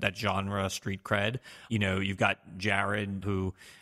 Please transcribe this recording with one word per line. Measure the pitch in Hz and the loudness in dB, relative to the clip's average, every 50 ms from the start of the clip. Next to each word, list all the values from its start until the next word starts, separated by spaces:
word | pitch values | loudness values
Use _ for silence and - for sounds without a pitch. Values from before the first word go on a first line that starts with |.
that | - 101 92 | -2 -2 -2
genre | - 110 101 95 98 98 98 101 101 95 95 | 0 0 0 2 0 0 0 0 0 0 0
street | - - - 101 98 95 - | -2 -4 -4 -4 -6 -4 -2
cred. | - 107 101 101 107 123 131 - - - - - - | 0 0 2 2 0 -2 -4 -8 -10 -20 -16 -6 -2
You | 113 107 | 0 2
know, | 101 95 95 95 | 2 4 2 2
you've | 98 98 98 | 0 0 0
got | 92 113 101 98 - - - 85 | 2 2 2 2 0 -6 -16 -10
Jared, | 92 90 104 101 98 101 98 104 104 104 98 98 98 90 | -4 0 2 2 2 2 2 0 0 0 -2 -4 -4 -2
who | 101 101 95 95 95 92 - - - - - | 0 0 2 2 0 -2 -6 -12 -20 -20 -20